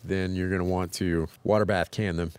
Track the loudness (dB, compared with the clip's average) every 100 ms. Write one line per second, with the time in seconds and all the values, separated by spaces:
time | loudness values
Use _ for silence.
0 | -2 -2 0 -2 0 0 0 0 -2 -2
1 | 0 0 -2 -4 2 2 4 2 0 -2
2 | -2 -2 -4